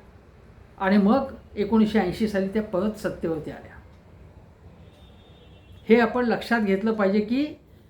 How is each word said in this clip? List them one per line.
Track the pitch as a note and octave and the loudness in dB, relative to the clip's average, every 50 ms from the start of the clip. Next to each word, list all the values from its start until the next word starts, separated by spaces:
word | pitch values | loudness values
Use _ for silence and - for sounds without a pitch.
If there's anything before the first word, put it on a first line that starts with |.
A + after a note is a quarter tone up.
| - - - - - - - - - - - - - - - - | -16 -20 -20 -20 -20 -20 -20 -20 -20 -20 -20 -20 -20 -20 -10 -4
आणि | G3 F#3+ G3+ G#3 | 0 2 4 4
मग | F#3+ G3 A#3+ C#4 - - - - - - - | 6 4 4 2 2 -2 -8 -14 -20 -12 -6
एकोणीसशे | G3+ G3+ G3+ A3+ A3 G#3+ G#3+ - A3 | -6 -4 0 2 4 4 4 2 2
ऐंशी | F#3 F3+ - - A3 - | 0 0 -2 -2 -2 -2
साली | - G3 F#3+ F#3+ | 0 -2 -2 -2
त्या | G3 A3 G#3 | -2 -4 -4
परत | - - F3+ G3 G#3+ | -2 -2 -2 -2 -2
सत्तेवरती | G#3 - - F3+ D3 - - E3+ D#3+ D#3 - - | -4 -4 -6 -8 -8 -6 -6 -6 -6 -6 -8 -10
आल्या. | A2 G#2 - - - - - - - - - - - - - - - - - - - - - - - - - - - - - - - - - - - - - - - - - - - - - - | -14 -14 -16 -20 -20 -20 -20 -20 -20 -20 -20 -20 -20 -20 -20 -20 -20 -20 -20 -20 -20 -20 -20 -20 -20 -20 -20 -20 -20 -20 -20 -20 -20 -20 -20 -20 -20 -20 -20 -20 -20 -20 -20 -20 -20 -6 0 4
हे | A3 A#3+ | 4 4
आपण | A#3 A3 - B3 B3 | 4 2 0 -2 -2
लक्षात | A#3 G#3 - - - A#3 A#3 | 0 -2 -2 -2 -2 -2 0
घेतलं | G#3+ G3 F#3+ F#3+ G#3+ A3 A3 | 0 0 0 0 0 -2 0
पाहिजे | G#3+ G3+ F#3+ G3 G#3+ | 0 0 0 2 0
की | G#3 A3 A#3+ C4+ D4 D4+ - - _ _ - - - - | 0 0 -2 -2 -2 -4 -6 -12 _ _ -20 -20 -20 -20